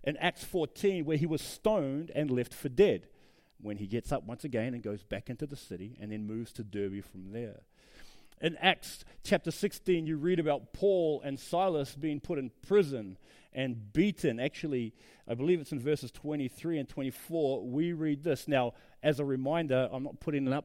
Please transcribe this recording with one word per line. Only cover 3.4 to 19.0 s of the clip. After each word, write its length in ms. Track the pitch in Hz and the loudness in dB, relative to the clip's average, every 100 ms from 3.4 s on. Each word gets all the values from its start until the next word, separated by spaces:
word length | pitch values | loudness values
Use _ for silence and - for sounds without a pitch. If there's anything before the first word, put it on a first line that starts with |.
| _ _ | _ _
When 140 | 104 104 | -8 -6
he 120 | 101 | -4
gets 260 | 117 - | -4 -2
up 100 | 143 | -4
once 220 | 104 120 151 | -4 -10 -4
again 280 | 120 120 | -2 -2
and 80 | 120 | -4
goes 220 | 107 104 | -6 -8
back 260 | - 101 - | -6 -8 -6
into 160 | 120 147 | -8 -8
the 120 | 139 | -10
city 400 | - 87 101 123 | -12 -10 -10 -12
and 140 | 104 | -8
then 120 | 107 104 | -6 -6
moves 280 | 110 113 | -6 -8
to 100 | - | -10
Derbe 400 | 107 104 101 101 | -8 -4 -4 -4
from 300 | 92 92 92 | -10 -14 -12
there. 300 | 110 117 - - _ - - - - - - | -10 -10 -12 -20 _ -20 -20 -20 -20 -20 -2
In 140 | 165 165 | -2 4
Acts 480 | 185 175 - - - - | 4 4 0 -14 -18 -12
chapter 300 | - 202 - | 0 0 0
sixteen, 560 | - 202 - - 170 160 | -2 -2 -2 2 2 2
you 80 | 156 | 0
read 240 | 165 180 | 2 2
about 320 | 156 143 - | 2 0 -2
Paul 500 | - 202 190 165 147 143 | 0 4 4 4 2 -2
and 120 | 135 | -8
Silas 560 | - 175 190 156 143 | -2 2 2 2 -2
being 280 | 139 156 147 | -4 -4 -4
put 180 | - 160 | -4 -4
in 120 | 127 - - | -4 -10 4
prison 520 | 202 156 131 101 95 - - - | 4 4 0 -6 -12 -18 -20 -12
and 400 | 131 131 120 104 | -4 -2 -4 -2
beaten. 480 | 143 208 - 151 117 | 4 4 4 0 2
Actually, 540 | 135 - 160 131 113 - - - - | -2 -2 -2 -2 -2 -8 -20 -18 -6
I 60 | |
believe 260 | 120 147 180 | -2 2 2
it's 140 | 143 | 0
in 60 | 143 | -4
verses 280 | 127 147 120 | 0 0 -2
twenty-three 680 | - 151 147 131 - 165 160 | -10 -6 -2 -2 -4 -4 -2
and 100 | 127 | -4
twenty-four, 800 | - 135 - - 165 143 135 117 | -4 -6 -6 -4 0 2 2 -2
we 240 | 135 170 | 0 0
read 320 | 165 160 147 | 0 0 0
this. 240 | 160 135 - | 0 -2 2
Now, 280 | 139 120 - - - | 2 2 -2 -20 -2